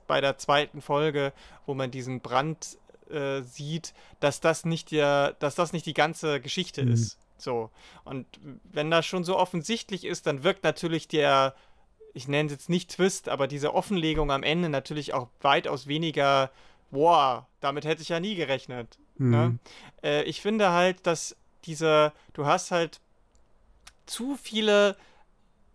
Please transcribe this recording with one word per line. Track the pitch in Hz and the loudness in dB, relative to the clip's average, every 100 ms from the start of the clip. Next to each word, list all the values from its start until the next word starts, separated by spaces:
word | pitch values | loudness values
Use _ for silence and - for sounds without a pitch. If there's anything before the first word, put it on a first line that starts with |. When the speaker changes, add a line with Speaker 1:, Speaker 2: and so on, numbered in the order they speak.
| - | -2
Speaker 1:
bei | 143 | 0
der | 135 131 | 0 -2
zweiten | - 143 147 147 | 2 2 2 -6
Folge, | - 143 156 147 139 - - - - | -2 0 0 0 -4 -6 -20 -16 -8
wo | |
man | 135 131 | -6 -6
diesen | 131 123 127 | -6 -8 -10
Brand, | 120 123 151 156 - - _ - - | -2 0 0 -4 -12 -18 _ -20 -12
äh, | 151 139 139 | -6 -4 -4
sieht, | 123 - 147 160 - - - - | -8 -12 -8 -8 -8 -18 -20 -2
dass | 143 - | -2 2
das | 165 160 165 | 0 0 -2
nicht | 165 - | -4 -2
der, | 151 143 143 143 | 0 2 4 2
dass | - 147 | 0 -4
das | - 170 | -2 -2
nicht | 175 160 | -2 -6
die | |
ganze | 151 151 165 160 143 | 2 2 2 -2 -2
Geschichte | 135 - 180 - | -4 -6 -6 -2
Speaker 2:
Mhm. | 127 | 0
Speaker 1:
ist. | 117 110 - _ _ | 2 0 -6 _ _
So. | 139 120 110 - - - | -6 -4 -6 -12 -20 -20
Und | - 135 120 - 147 127 | -12 -12 -12 -18 -20 -20
wenn | - 147 151 | -10 -6 0
das | 165 170 | 2 0
schon | 185 | -4
so | 170 190 | -2 0
offensichtlich | 180 175 151 226 - 185 - | 0 -2 -4 -6 -4 -8 -6
ist, | 170 - | -6 -4
dann | 143 | 0
wirkt | 156 185 | 0 0
natürlich | 160 151 170 160 - | -2 -2 -4 -4 -2
der, | 156 143 139 135 - _ _ _ _ - 143 | 0 4 6 4 0 _ _ _ _ -18 -14
ich | 127 | -2
nenne | 143 151 | -2 -2
es | |
jetzt | 143 - | -4 -2
nicht | 175 - - | -4 -4 0
Twist, | 190 - - | 0 0 -6
aber | 135 135 | -2 -2
diese | 139 147 | 0 -2
Offenlegung | - - 190 160 156 143 | -2 -2 -2 0 0 0
am | 139 | 0
Ende | 123 165 175 | 0 0 0
natürlich | 139 - 151 139 | -2 -4 -8 -4
auch | 139 123 _ | -6 -6 _
weitaus | 143 151 143 143 135 | 2 2 2 -6 -4
weniger, | 151 165 151 139 139 131 - - _ _ | -4 -2 0 4 4 2 -4 -20 _ _
„Boah, | 135 160 165 135 123 127 _ | 0 4 6 4 0 -8 _
damit | 143 143 147 | -4 -4 -4
hätte | 160 | -6
ich | 156 | -4
ja | 170 | -4
nie | 190 196 | -4 -4
gerechnet“, | 139 131 - 123 113 - _ - | -2 -4 -6 -12 -12 -16 _ -2
Speaker 2:
Mhm. | 131 | 2
Speaker 1:
ne? | 117 120 117 - - - - | 4 2 0 -8 -20 -20 -8
Äh, | 151 147 | -2 -2
ich | 156 156 | -2 -4
finde | 202 220 202 | -2 2 4
halt, | 175 185 180 180 | 4 2 2 -2
dass | 160 - - _ _ - | -2 -4 -14 _ _ -14
diese, | 151 160 151 151 - - | -2 4 6 4 0 -14
du | - 139 | -4 0
hast | 180 - | 0 2
halt | 180 165 - _ _ _ _ _ _ _ _ - _ - | -2 -2 -6 _ _ _ _ _ _ _ _ -20 _ -14
zu | - 247 277 | -8 -6 -8
viele | - 220 214 208 202 190 - _ _ _ _ _ _ | -4 0 4 6 6 2 -12 _ _ _ _ _ _